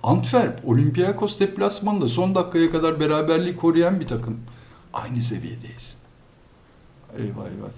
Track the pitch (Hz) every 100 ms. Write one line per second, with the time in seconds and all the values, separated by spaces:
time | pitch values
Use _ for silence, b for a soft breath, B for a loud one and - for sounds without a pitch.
0 | - - - 247 214 - - 120 147 -
1 | 185 202 208 - 196 190 202 202 208 208
2 | 131 120 185 190 175 170 165 165 160 156
3 | 151 151 151 160 180 180 165 165 170 190
4 | 127 117 117 113 - B B B B -
5 | 110 123 117 104 85 85 - - - -
6 | - - - _ _ _ _ _ - -
7 | - - 107 - 101 101 101